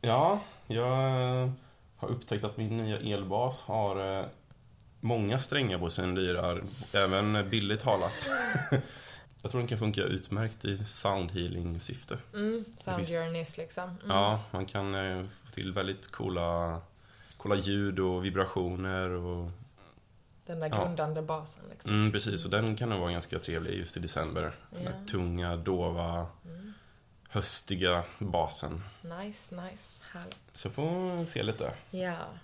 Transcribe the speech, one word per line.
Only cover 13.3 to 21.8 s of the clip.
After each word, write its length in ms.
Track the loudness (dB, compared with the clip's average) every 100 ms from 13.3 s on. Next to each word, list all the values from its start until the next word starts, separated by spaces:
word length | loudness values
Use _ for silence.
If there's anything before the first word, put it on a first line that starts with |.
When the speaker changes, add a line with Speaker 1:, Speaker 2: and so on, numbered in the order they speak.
| -4 -6 -8
Speaker 2:
liksom. 280 | -8 -6
Mm. 140 | -8 -8 2 4
Speaker 1:
Ja, 240 | 6 4 0
man 160 | -4 -2
kan, 280 | -2 -2
eh, 300 | 0 0 -2 -6 -10
få 60 | -14
till 220 | -6 -4
väldigt 380 | -2 -2 -4 -8
coola, 680 | -6 -2 0 2 2 0 -2 -8 -20 -20 -20 -20 -10
coola 200 | 2 2
ljud 420 | 4 2 2 2
och 260 | 2 4
vibrationer 880 | 2 2 2 2 0 0 0 0 0
och 400 | 0 -2 -2 -4 -6 -14 -20 -20 -20 -20 -20 -20 -20 -10
Speaker 2:
Den 140 | -4
där 80 | 0
Speaker 1:
Ja. 160 | 2
Speaker 2:
grundande 380 | 0 0 0 -2
basen, 400 | -2 -4 -6 -14 -16
liksom. 200 | -10